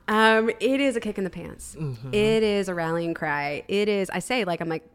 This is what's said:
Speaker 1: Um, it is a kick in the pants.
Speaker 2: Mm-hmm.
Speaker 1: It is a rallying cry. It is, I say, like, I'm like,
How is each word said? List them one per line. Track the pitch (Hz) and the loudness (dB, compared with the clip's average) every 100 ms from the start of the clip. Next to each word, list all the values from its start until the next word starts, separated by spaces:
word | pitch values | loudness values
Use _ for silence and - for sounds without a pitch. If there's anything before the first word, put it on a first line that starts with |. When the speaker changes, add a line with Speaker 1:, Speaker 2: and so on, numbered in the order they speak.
| - | 0
Speaker 1:
Um, | 214 220 220 226 220 | 4 6 6 2 0
it | 226 269 | 0 2
is | 277 | 2
a | 233 | 0
kick | 214 202 | -4 -4
in | |
the | 185 | -6
pants. | 175 - - - - | -8 -14 -14 -16 -8
Speaker 2:
Mm-hmm. | 151 113 131 | -8 -8 -2
Speaker 1:
It | 208 214 220 | 2 4 4
is | 214 202 190 | 4 2 0
a | |
rallying | 170 165 170 170 | -2 -2 0 -2
cry. | 165 156 147 143 147 - | -2 -2 -2 -2 -4 -2
It | 196 208 | 0 2
is, | 202 185 | 0 0
I | 180 | -4
say, | - 254 | -2 -2
like, | 180 170 | 0 -2
I'm | 165 | -4
like, | 160 - | -6 -8